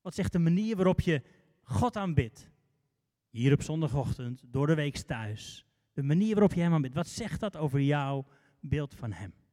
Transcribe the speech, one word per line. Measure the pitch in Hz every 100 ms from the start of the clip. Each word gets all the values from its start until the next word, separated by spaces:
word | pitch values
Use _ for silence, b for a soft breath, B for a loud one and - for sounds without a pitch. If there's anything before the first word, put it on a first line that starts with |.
Wat | 185
zegt | - 180
de | 180
manier | 165 175 220 214
waarop | 185 180
je | - 151 - b b b
God | - 127 247 220
aanbidt? | 196 143 117 - - _ _ _ _ _ _ _ _
Hier | 113 127
op | 139
zondagochtend, | - 156 156 139 120 - 123 123 123
door | 131 143
de |
week | 156 143 -
thuis. | - 117 110 104 - - _ _ _
De | -
manier | 139 156 214
waarop | 208 202
je | 175
hem | 170
aanbidt, | 165 131
wat | 131 170
zegt | - 226 156
dat | 214 180
over | 151 139
jouw | 139 147 135 139 131 b b b
beeld | 147 143 143
van | - 117
hem? | 92 101 - _